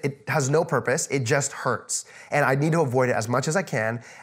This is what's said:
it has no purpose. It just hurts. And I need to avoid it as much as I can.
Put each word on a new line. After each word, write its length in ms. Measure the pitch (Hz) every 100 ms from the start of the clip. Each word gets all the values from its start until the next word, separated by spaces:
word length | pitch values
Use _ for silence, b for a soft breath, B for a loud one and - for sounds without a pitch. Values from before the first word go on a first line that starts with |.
it 200 | 143 139 -
has 220 | 143 135
no 160 | 151 170
purpose. 420 | 131 - 123 -
It 160 | 139
just 300 | 120 143 -
hurts. 500 | - 135 113 - - B B B
And 140 | 147
I 120 | 131 139
need 180 | 156
to 80 | 165
avoid 260 | 143 127 127
it 80 | 113
as 140 | 110
much 180 | 127 160
as 80 | 175
I 60 |
can. 420 | - 131 110 117 B B